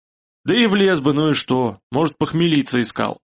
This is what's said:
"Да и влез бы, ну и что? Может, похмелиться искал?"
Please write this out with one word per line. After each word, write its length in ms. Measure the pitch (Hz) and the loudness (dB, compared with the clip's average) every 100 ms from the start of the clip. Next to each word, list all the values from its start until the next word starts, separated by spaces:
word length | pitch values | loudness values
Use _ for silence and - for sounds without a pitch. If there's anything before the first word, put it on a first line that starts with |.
| _ _ _ _ | _ _ _ _
"Да 120 | - 226 | -2 2
и 100 | 233 | 2
влез 340 | 202 196 170 | 2 2 2
бы, 140 | 135 | 0
ну 160 | 143 156 | 0 0
и 20 | |
что? 460 | 139 - 131 120 98 - | 0 -2 -2 -2 -6 -6
Может, 260 | 131 160 - | -2 -2 -2
похмелиться 640 | 151 165 170 147 131 123 | -4 0 0 0 0 -2
искал?" 400 | 117 - 107 - | -2 -4 -6 -6